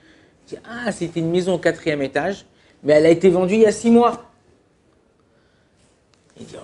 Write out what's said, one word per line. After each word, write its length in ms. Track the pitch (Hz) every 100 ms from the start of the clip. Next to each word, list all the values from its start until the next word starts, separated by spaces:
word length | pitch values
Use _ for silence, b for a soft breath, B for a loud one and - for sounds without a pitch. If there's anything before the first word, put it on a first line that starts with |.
| b b b b -
Il 100 | -
dit, « 60 | -
Ah, 240 | 233 233
c'était 280 | - 165 170
une 100 | 165
maison 240 | 175 180
au 40 | 175
quatrième 440 | 170 160 160 147
étage, 420 | 135 143 170 202 _ b b b
mais 80 | 135
elle 140 | 151 160
a 40 |
été 200 | 165 190
vendue 240 | 175 180
il 60 | 220
y 60 | 220
a 60 |
six 180 | 202 233
mois. » 400 | 233 233 233 - _ _ _ _ _ _ _ _ _ _ _ _ _ _ _ _ _ _ _ _ _
Il 60 |
dit, « 120 | - -